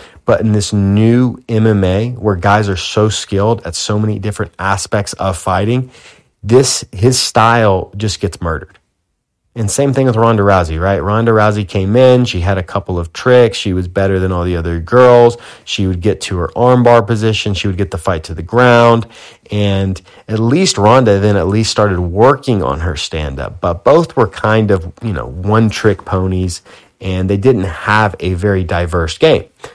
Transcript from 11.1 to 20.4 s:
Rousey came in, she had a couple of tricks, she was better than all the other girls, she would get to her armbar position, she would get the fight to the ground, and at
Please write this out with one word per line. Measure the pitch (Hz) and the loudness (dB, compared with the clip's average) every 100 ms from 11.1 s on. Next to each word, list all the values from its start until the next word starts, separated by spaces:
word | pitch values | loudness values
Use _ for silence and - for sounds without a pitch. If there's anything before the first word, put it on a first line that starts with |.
| 107 117 | 0 2
Rousey | 110 107 104 95 | 2 2 0 -4
came | 101 95 | -4 0
in, | 117 131 127 | 4 6 4
she | 120 92 | 2 -2
had | 87 95 | -2 -2
a | |
couple | 90 101 - 90 | -4 -6 -6 -6
of | 82 | -8
tricks, | - 127 123 117 - | -4 2 4 4 0
she | 104 | -4
was | 90 90 | -4 -4
better | 92 98 95 | -2 -2 0
than | 92 | -2
all | 90 | -2
the | 90 87 | -2 -4
other | 82 85 | -4 -6
girls, | 82 123 127 120 120 117 - - | 0 4 6 8 6 2 -12 -20
she | - - 95 | -10 -4 -4
would | 90 | -2
get | 104 95 | -2 -2
to | - 90 | -4 -6
her | 85 - | -4 0
armbar | 123 123 120 120 107 | 2 4 6 4 2
position, | 113 113 107 107 | -2 -2 -2 -4
she | 92 104 | -4 -4
would | 90 | -4
get | 95 | -4
the | 87 | -6
fight | - 85 | -4 -6
to | - | -6
the | 85 | -12
ground, | 85 117 123 117 117 113 110 - - - - | -4 2 4 6 6 4 -2 -12 -20 -20 -8
and | 104 101 98 95 92 - - - | -2 0 0 -2 -6 -12 -20 -8
at | 107 | -2